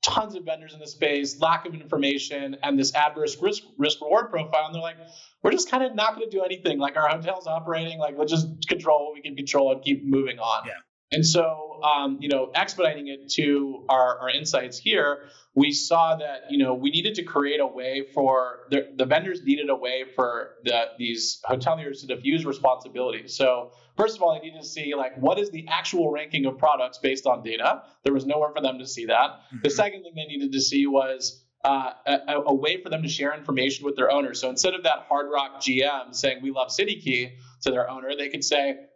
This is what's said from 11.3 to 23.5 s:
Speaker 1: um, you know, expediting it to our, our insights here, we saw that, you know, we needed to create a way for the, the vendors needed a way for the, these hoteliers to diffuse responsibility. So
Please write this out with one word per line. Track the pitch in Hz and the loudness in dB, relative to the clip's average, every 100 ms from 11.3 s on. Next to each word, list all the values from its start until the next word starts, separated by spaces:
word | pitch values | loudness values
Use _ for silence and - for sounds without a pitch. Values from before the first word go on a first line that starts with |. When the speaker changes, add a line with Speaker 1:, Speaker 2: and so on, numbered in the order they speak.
| 175 160 156 156 - | 4 2 0 -8 -2
Speaker 1:
um, | 151 147 143 135 | 2 2 0 -4
you | 147 | 0
know, | 139 127 156 | 0 0 0
expediting | 190 - 170 147 143 | -2 2 0 0 -8
it | 139 139 | -12 -6
to | - 147 143 139 127 131 | -2 2 2 0 -6 0
our, | 131 127 123 | 4 4 2
our | 127 | -2
insights | 135 156 135 123 123 | -2 0 -2 -2 -6
here, | - 208 147 143 - - _ | 0 2 2 -2 -8 -20 _
we | - 147 | 2 2
saw | 143 - 165 165 160 | 2 2 4 4 2
that, | 151 135 - | -2 -10 -2
you | 143 | 2
know, | 131 | 2
we | 127 139 | 2 0
needed | 156 190 214 | 0 -2 -4
to | |
create | 170 147 143 147 | -2 0 0 0
a | 139 | -2
way | 123 127 135 135 | -2 -6 -4 -4
for | - 135 131 127 123 - | 0 2 4 2 -6 -2
the, | 139 - - | -2 -2 -2
the | 127 | 2
vendors | 151 185 180 | 2 0 -6
needed | 127 147 143 | 0 0 2
a | 131 | 0
way | - 131 131 - | 0 -4 -6 -2
for | 127 117 113 - | -2 -2 -8 -8
the, | 127 120 117 - | 0 0 0 -4
these | 120 113 - - 107 | -6 -4 -4 -6 -2
hoteliers | 127 143 160 147 135 | -2 0 -2 -4 -10
to | 131 | -8
diffuse | 127 135 160 156 | -4 0 0 0
responsibility. | 131 135 127 117 113 127 110 110 | 0 2 2 -4 -4 -4 -4 -10
So | - 131 | 0 2